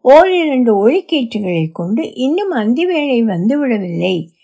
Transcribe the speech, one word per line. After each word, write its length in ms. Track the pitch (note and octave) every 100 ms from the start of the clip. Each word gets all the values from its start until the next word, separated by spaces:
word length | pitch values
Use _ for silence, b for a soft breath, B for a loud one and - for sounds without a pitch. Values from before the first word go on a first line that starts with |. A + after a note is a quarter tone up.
ஓரிரண்டு 680 | - D4 F#4 F4+ D#4 C4 A#3+ G3+
ஒளிக்கீற்றுகளை 880 | G#3 F4 F#4+ D#4 A#3 A3 F#3+ E3+ D#3+
கொண்டு 420 | D#3+ F3 A3+ E4
இன்னும் 380 | - C4 E4+ G#4
அந்திவேளை 680 | C#4+ G#3 B3+ F4+ E4 D4 B3
வந்துவிடவில்லை 920 | A3+ F3 G3 C#4+ C#4 G#3+ F3+ E3 F3 F3+ E3 _